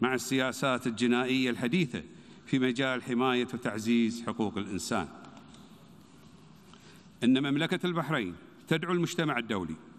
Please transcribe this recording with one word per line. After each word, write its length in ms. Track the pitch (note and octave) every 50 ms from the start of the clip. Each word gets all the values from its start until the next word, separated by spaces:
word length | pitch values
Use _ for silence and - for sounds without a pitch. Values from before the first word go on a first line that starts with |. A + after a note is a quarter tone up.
مع 140 | B2 C3 C3
السياسات 720 | B2 - - C3+ C3 C3 B2+ B2 - D3+ C3+ B2+ A#2+ -
الجنائية 640 | B2+ A2+ G2+ B2 A#2+ A#2+ B2 C3 B2 C3 C3 C3 B2
الحديثة 520 | A#2 G2 B2+ A#2+ E3+ F#3 E3 - - F2 - - - - - - - - -
في 120 | - C#3+ C3
مجال 440 | B2+ B2+ A#2+ B2 C3+ C3 B2+ A#2+
حماية 460 | - C3 B2 A#2+ C3 C3 B2 B2 A#2 - -
وتعزيز 680 | A2+ - A#2+ G#2 A2 G#2 A#2 A#2+ A#2 A#2 A2 A#2 A#2 -
حقوق 320 | A2+ G#2 - A2 G2 D#2+ G2
الإنسان. 500 | G#2 G2 G2+ F2 - - A#2+ G2 E2+ - - - - - - - - - - - - - - - - - - - - - - - - - - - - - - - - - - - - - - - - - - - -
إن 260 | A#2+ C3 C3 D3 C#3
مملكة 360 | C#3 C#3+ E3 D#3+ F#3 - -
البحرين 480 | F3+ E3 E3+ C#3 C#3 D#3+ B2+ G#2 F2+ E2 - - - - - - -
تدعو 240 | D#3+ E3 E3+ E3+
المجتمع 460 | F#3 F3 E3+ D#3+ - - D#3+ D3 C3 A#2+
الدولي 360 | A#2 A2+ A2 G2 F2 D#2 D#2+ - - - -